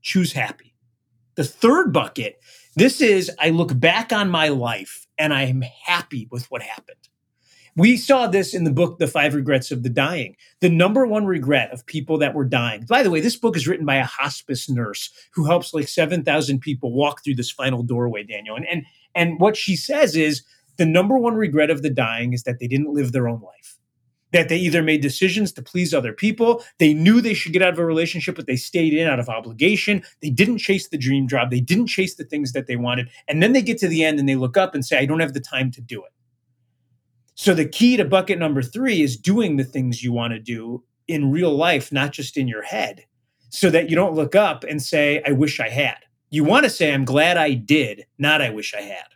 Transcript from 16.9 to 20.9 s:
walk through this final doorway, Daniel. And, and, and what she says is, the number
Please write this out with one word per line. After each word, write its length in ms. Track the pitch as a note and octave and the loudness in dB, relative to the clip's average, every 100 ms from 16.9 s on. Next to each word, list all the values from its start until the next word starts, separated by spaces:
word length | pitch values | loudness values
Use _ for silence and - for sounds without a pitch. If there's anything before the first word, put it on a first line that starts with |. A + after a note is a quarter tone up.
walk 300 | B2 D3 D3 | 0 0 -2
through 140 | D3 B2 | -4 -4
this 160 | B2 | -6
final 320 | - C3+ B2 | -4 -4 -2
doorway, 400 | A#2+ A#2+ A#2+ G#2 | -2 -2 -2 -4
Daniel. 320 | G#2+ G#2 G#2+ A2+ | -10 -12 -10 -10
And, 100 | - | -6
and, 180 | E3+ C#3 _ _ | -8 -8 _ _
and 260 | F3 E3+ D#3+ | -2 0 4
what 160 | G3+ G#3+ | 2 2
she 200 | - F3 | -4 -4
says 400 | - C#4+ C4 D#3 | -2 2 2 2
is, 260 | D#3 C#3+ _ _ _ - | 0 -2 _ _ _ 0
the 100 | |
number 320 | D#3+ | 2